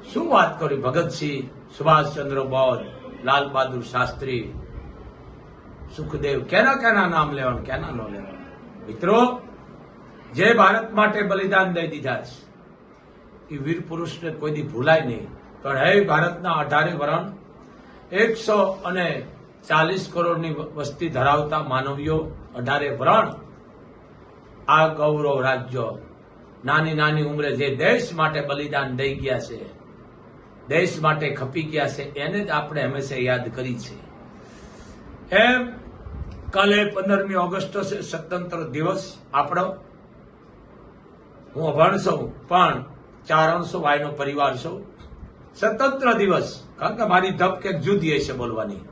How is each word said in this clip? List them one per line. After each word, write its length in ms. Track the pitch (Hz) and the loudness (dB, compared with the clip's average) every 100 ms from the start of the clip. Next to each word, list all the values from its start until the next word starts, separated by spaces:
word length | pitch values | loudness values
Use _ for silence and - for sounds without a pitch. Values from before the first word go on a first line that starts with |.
| - | -6
શું 180 | 247 330 | -4 4
વાત 300 | 220 165 - | 6 4 2
કરી, 160 | 151 135 | -4 0
ભગતસિંહ, 720 | 127 170 160 - 151 139 123 - - - | 0 0 0 -4 -4 -6 -8 -14 -20 -2
સુભાષચંદ્ર 640 | 151 151 147 147 139 135 | 4 6 4 -4 -4 -2
બોઝ, 340 | 123 131 131 120 - - - - | 0 2 2 2 -6 -14 -16 -6
લાલ 240 | 127 143 143 | 2 2 2
બહાદુર 340 | 135 127 127 | 0 0 -2
શાસ્ત્રી, 720 | 110 123 123 - 131 123 104 - - - - - - - - - - - - - - - | -6 -2 -2 -4 -4 -4 -6 -10 -12 -14 -16 -18 -20 -20 -20 -20 -20 -20 -20 -18 -16 -12
સુખદેવ, 460 | 156 147 139 131 | -8 -4 -2 -2
કેના 300 | - 190 254 | 2 4 4
કેના 320 | 269 233 208 180 | 4 2 4 2
નામ 260 | 160 147 | 2 0
લેવાનું, 320 | 139 127 120 | 0 -2 -4
કેના 260 | - 131 127 | -6 -8 -6
ન 220 | 123 107 | -8 -10
લેવાનું? 760 | 101 98 - - - - - - | -12 -14 -16 -18 -20 -20 -18 -14
મિત્રો, 540 | - 175 226 247 - - - - - - - - - - | -4 4 6 6 2 -12 -20 -20 -20 -20 -20 -20 -20 -10
જે 200 | 120 208 | 2 4
ભારત 380 | 226 196 220 220 | 8 6 6 0
માટે 300 | 208 208 208 | 2 2 2
બલિદાન 500 | 185 196 190 190 185 | 0 0 2 2 2
દઈ 160 | 170 160 | 0 -4
દીધા 340 | 147 131 117 | -4 -4 -4
છે, 260 | - - - - - - - - - - - - - | -6 -18 -20 -20 -20 -20 -20 -20 -20 -20 -20 -20 -14
એ 40 | 147 | -8
વીર 240 | 139 170 165 | -4 -4 -4
પુરુષને 420 | 165 170 - 165 | -8 -8 -8 -8
કોઈ 200 | 151 151 | -6 -4
દી 120 | 147 | -4
ભૂલાય 380 | 131 113 151 160 | -6 -2 4 4
નહીં. 280 | 127 107 98 - - - | 2 -6 -10 -16 -20 -12
પણ 140 | 139 135 | -4 2
હે 280 | 156 202 | 6 6
ભારતના 460 | 170 156 175 170 180 | 6 4 2 -2 -2
અઢારે 420 | 160 139 147 175 | -2 2 2 2
વરણ, 400 | 170 147 165 202 - - - - - - - - | -2 -2 -2 -4 -12 -20 -20 -20 -20 -20 -20 -4
એકસો 460 | 185 226 226 - 208 | 2 2 2 2 4
અને 640 | 190 - 180 180 170 131 120 - - - - | 2 0 -4 -2 -2 -4 -10 -18 -20 -20 0
ચાલીસ 420 | 156 165 190 - | 2 4 0 -4
કરોડની 400 | 175 170 165 160 | -2 0 0 -2
વ-, 100 | 147 | -6
વસ્તી 460 | 156 151 135 - 165 | -8 -8 -8 -6 -4
ધરાવતા 540 | 127 139 151 151 151 | 2 4 4 2 -2
માનવીઓ, 680 | 143 131 135 143 151 156 160 - - 123 | 0 -2 -2 -4 0 0 -2 -10 -12 -6
અઢારે 340 | 120 143 143 | -2 0 0
વરણ, 440 | 127 139 220 190 - - - - - - - - - - - - - - | 0 4 4 4 -6 -18 -20 -20 -20 -20 -20 -20 -20 -20 -20 -20 -10 2
આ 200 | 151 160 | 4 4
ગૌરવ 520 | 151 151 151 147 139 | 2 0 0 0 0
રાજ્ય, 580 | 127 127 123 127 113 - - - - - - - | 0 -2 -4 -6 -6 -8 -16 -20 -20 -20 -20 -10
નાની 300 | 131 151 160 | 0 2 2
નાની 280 | 151 151 156 | 0 2 2
ઉંમરે 340 | 147 151 147 139 | -2 -2 -2 0
જે 200 | 143 123 | -2 2
દેશ 360 | 175 240 - | 4 2 0
માટે 280 | 165 156 156 | 0 0 0
બલિદાન 560 | 139 143 147 143 131 127 | -4 -4 -2 -4 -4 -2
દઈ 180 | 139 | -4
ગયા 240 | 135 135 123 | -2 -4 -4
છે, 260 | - 113 101 - - - - - - - - - - | -6 -12 -14 -18 -20 -20 -20 -20 -20 -20 -20 -20 -2
દેશ 320 | 156 185 156 | 0 0 0
માટે 340 | 151 151 147 | 0 2 -2
ખપી 280 | - 131 175 | -4 -6 -6
ગયા 260 | 151 151 139 | -4 -2 -2
છે, 240 | - 139 | -4 -10
એને 320 | 143 151 202 | -6 -4 -4
જ 40 | 202 | -2
આપણે 340 | 151 147 151 | -4 -4 -4
હંમેશા 340 | 127 135 - 131 | -4 -4 -6 -4
યાદ 380 | 123 123 117 | 0 0 -2
કરી 240 | 127 127 117 | -8 -6 -8
છે. 300 | - - - - - - - - - - - - - - - | -10 -16 -18 -20 -20 -20 -20 -20 -20 -20 -20 -20 -20 -18 0
એમ 420 | 196 240 254 240 - - - - - - - - | 4 6 4 0 -10 -16 -16 -14 -10 -10 -10 -4
કાલે 340 | 190 202 208 | 2 4 4
પંદરમી 500 | 202 196 196 196 196 | 2 -2 0 0 2
ઓગસ્ટ 480 | 185 175 190 - 202 | 0 0 -2 -4 -4
છે, 180 | 190 202 | -4 -6
સ્વતંત્ર 680 | 165 160 - 180 175 170 156 | -6 -10 -6 -6 -6 -8 -6
દિવસ 480 | 139 165 190 - - - | -2 -2 -2 -8 -16 -2
આપણો. 420 | 135 185 175 190 - - - - - - - - - - - - - - - - - - - | -2 0 0 -2 -6 -16 -20 -20 -20 -20 -20 -20 -20 -20 -20 -20 -20 -20 -20 -20 -20 -12 -4
હું 160 | - | -2
અભણ 260 | 131 175 196 | 4 4 4
છું, 500 | 190 151 - - - | 0 -2 -4 -10 0
પણ 360 | 180 165 127 123 - - - - | 4 4 2 -8 -18 -20 -20 0
ચારણ 380 | 156 160 175 | 4 4 2
છું, 180 | 170 - | -2 -2
વાયનો 300 | 147 147 147 | 0 0 0
પરિવાર 440 | 139 139 143 139 127 | -4 -4 0 0 0
છું. 420 | 165 196 - - - - - - - - | -8 -10 -14 -20 -20 -18 -18 -20 -20 -2
સ્વતંત્ર 520 | 214 220 269 269 254 | 0 2 0 2 2
દિવસ, 500 | 202 196 156 - - - - | 4 4 2 0 -8 -18 -6
કારણ 200 | 165 214 | -6 -2
કે 80 | |
મારી 260 | 202 180 190 | 4 4 4
ધપ 300 | - 185 190 | 2 2 2
કંઈક 160 | 190 165 | -4 -2
જુદી 400 | 175 196 160 143 | 2 2 2 0
હશે 160 | - | -2
બોલવાની. 440 | 123 120 110 107 98 - | -4 -4 -4 -6 -8 -14